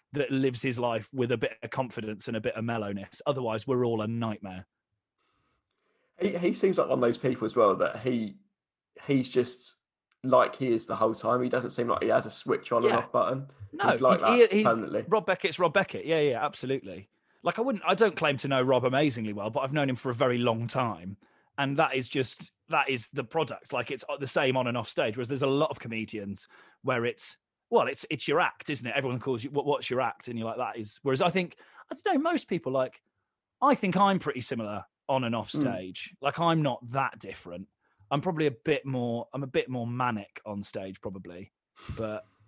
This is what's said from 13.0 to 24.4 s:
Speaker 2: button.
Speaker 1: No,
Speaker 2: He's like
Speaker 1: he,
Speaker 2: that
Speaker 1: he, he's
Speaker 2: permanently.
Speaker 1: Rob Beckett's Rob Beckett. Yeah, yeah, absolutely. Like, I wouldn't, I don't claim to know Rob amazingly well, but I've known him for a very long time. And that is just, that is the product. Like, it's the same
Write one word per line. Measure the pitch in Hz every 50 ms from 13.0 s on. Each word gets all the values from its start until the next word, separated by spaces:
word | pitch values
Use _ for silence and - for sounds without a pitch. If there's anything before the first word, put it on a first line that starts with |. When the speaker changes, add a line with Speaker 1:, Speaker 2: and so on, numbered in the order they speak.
| 117 -
Speaker 2:
button. | - 120 98 90 131 135 139 - - - - -
Speaker 1:
No, | - 330 403 370
Speaker 2:
He's | 160 117
like | 131 127 113 -
Speaker 1:
he, |
Speaker 2:
that | - - 240 247 233
Speaker 1:
he, | 208 - 208
he's | 214
Speaker 2:
permanently. | 127 113 113 101 - - 107 - -
Speaker 1:
Rob | 208 214 -
Beckett's | - 185 - - 175 156 -
Rob | 180 165
Beckett. | - 202 180 - - 101 92
Yeah, | 143 165 160
yeah, | 147 143 120 110 143
absolutely. | 147 - - - 127 135 135 - 101 87 90 98 - _ _ _ _ _ _
Like, | - 170 175 -
I |
wouldn't, | 233 269 247 185 -
I | 165 196
don't | 190 226 208 156
claim | - 165 151 139
to | 127 -
know | 139 139 131
Rob | 127 131 131 123 120
amazingly | 123 127 139 151 147 113 117 110 107
well, | 104 104 98 110
but | 113 139
I've | 135 131
known | 143 156 143 135
him | 127
for | 120 - 135
a | 120
very | 113 143 127 123 120
long | 120 123 113 113 117 113
time. | - 135 127 113 101 80 87 95 101 - _ _ _ _ _ _ _ -
And | 139 135 139 143
that | 160 131 131
is | 131 127 -
just, | - 139 127 - - - 165 - _ _ _ -
that | 160 151 135 131
is | 135 120 113 -
the | - 139 123
product. | - - 165 160 - 113 - - -
Like, | 143 123 117 -
it's | 143 120 - - 147 139
the | 143 131
same | - 175